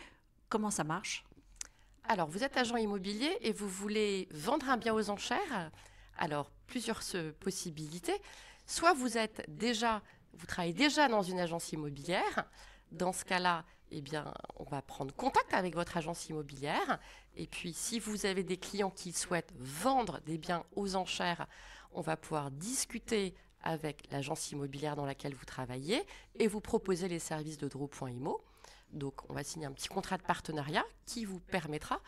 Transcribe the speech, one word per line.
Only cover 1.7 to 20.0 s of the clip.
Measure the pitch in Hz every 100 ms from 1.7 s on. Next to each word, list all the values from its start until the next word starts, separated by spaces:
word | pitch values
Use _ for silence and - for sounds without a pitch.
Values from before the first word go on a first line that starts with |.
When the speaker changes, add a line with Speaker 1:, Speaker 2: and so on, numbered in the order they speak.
| - - - 226
Speaker 2:
Alors, | 208 156
vous | 185
êtes | 269 254
agent | 233 233
immobilier | 220 202 190 214 294 403
et | -
vous | 202 202
voulez | 185 208 214 208 196 -
vendre | 156 165 302 262
un | 247
bien | 233 220
aux | 202
enchères. | 202 - 262 392 220 156 - - - - -
Alors, | 165 147 139 - -
plusieurs, | 254 220 220 -
euh, | 185 160 151
possibilités. | 196 180 180 151 151 175 - 403 - - - - -
Soit | - 339
vous | 311 247 226
êtes | 220 - -
déjà, | 151 233 214 233 214 - - -
vous | - -
travaillez | - 170
déjà | 175 294 302 277
dans | 220
une | 185 185
agence | 175 170 -
immobilière, | 156 147 139 139 190 403 226 - - - - -
dans | 165 180
ce | 185
cas-là, | - 180 180 170 - - -
eh | 156
bien, | 135 151 147 - - -
on |
va | - 139
prendre | - - 135
contact | - - - -
avec | - 180 165
votre | 170 180
agence | 156 170 -
immobilière. | 156 143 135 143 208 370 185 - - - -
Et | 165
puis, | - 180
si | 156 - -
vous | 214 208 202
avez | 190
des | 170 185
clients | - 202 196
qui | - 180
souhaitent | - - 170 - 127
vendre | 131 147 233 269